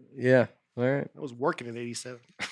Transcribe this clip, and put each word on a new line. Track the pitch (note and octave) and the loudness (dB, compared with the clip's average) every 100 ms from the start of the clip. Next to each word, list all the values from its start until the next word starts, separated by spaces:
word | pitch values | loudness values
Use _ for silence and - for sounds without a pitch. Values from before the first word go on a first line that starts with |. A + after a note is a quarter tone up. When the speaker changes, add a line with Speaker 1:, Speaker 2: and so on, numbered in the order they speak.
| - C3+ | -20 -2
Speaker 1:
yeah. | B2 B2+ A2 _ _ - | 6 6 6 _ _ -2
All | |
right. | B2 C#3 - - | 0 0 -4 -10
Speaker 2:
I | |
was | D3 | -12
working | A#2 D3 E3+ A#2+ | -4 -2 -2 -6
in | A#2 | -8
eighty-seven. | A#2+ A#2 B2+ A#2+ B2 - - | -8 -8 -10 -14 _ -12 -12